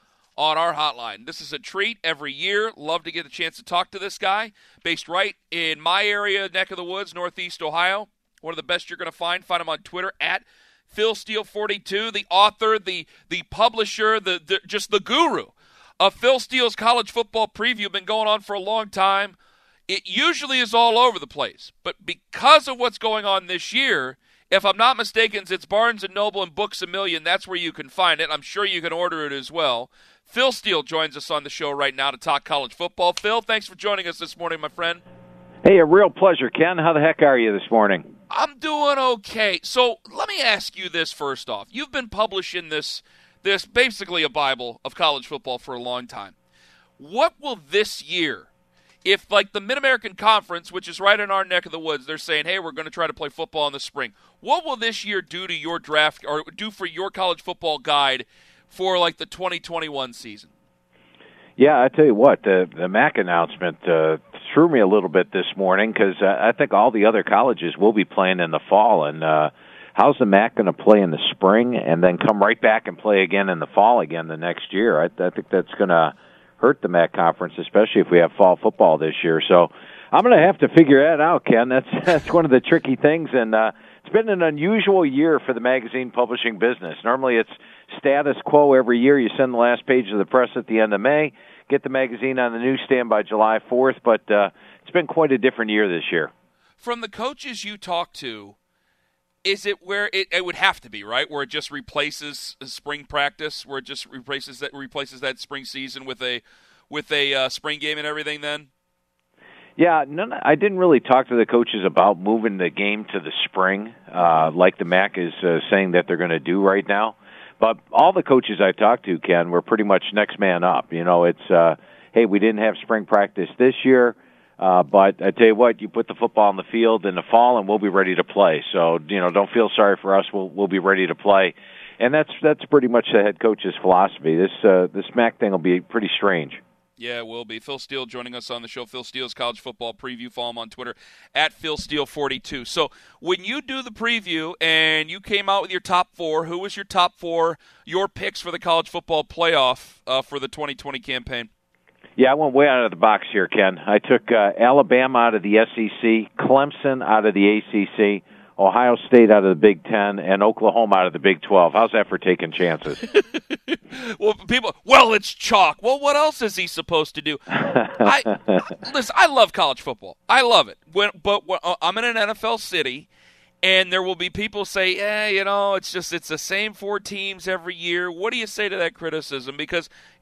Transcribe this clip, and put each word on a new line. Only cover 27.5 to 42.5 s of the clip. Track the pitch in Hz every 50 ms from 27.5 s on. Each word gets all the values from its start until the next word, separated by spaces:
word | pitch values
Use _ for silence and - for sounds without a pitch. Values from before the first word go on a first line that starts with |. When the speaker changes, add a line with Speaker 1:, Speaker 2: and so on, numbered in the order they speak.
| 185
Speaker 1:
you | 175 175 165 151
can | - 147 135
find | - - 185 175 160 147
it. | 160 147
I'm | 151 147 135
sure | - - 196 202
you | 196 185 175 156
can | 165 160
order | 170 180 175 165 160 151
it | 147 139
as | 139 127 -
well. | 147 170 160 139 123 117 123 - _ _ _ _ _ _ _
Phil | _ - 233 254 269 233
Steele | - - 214 185 156 143
joins | - 156 160 160 156 131
us | 147 - -
on | 165 151 143
the | 135
show | - - 165 147
right | 143 143 143 139 135
now | 131 135 139
to | 131 120
talk | - 165 143 143 -
college | - 160 143 131 117 -
football. | - 175 175 - - 180 175 180
Phil, | - - 208 226 233
thanks | 226 - 226 220 208
for | - 185
joining | 165 190 208 202 190 180
us | 170 165 -
this | 165 156 -
morning, | 170 170 170 165 160
my | 151 151
friend. | - - 170 170 170 170 _ - - - - - - - - - - - -
Speaker 2:
Hey, | - 196 185
a | 165
real | 151 170 196 208 170
pleasure, | - - 190 196 170 135 131 117
Ken. | - - 160 175 185
How | 170 156 170 165
the | 151
heck | 151 160 156 - 156
are | 143 135 123
you | 117 110 101
this | 98 - -
morning? | 113 113 107 101 95 82 78 - - - _ -
Speaker 1:
I'm | - - 277 311 285 254
doing | 302 311 311 302 294 285 285 269
okay. | 262 254 240 220 - - - 226 220 202 185 - -
So | - - 254 247 240 226 - _ -
let | 208 - - 427
me | 403 349
ask | 269 233 214 196 - - - 185
you | 185 180
this | 160 170 165 - -
first | - 151 139 135 - - -
off. | 117 101 101 -
You've | - 160 202 262 254
been | 285 247 214
publishing | - 190 214 214 190 196 175 -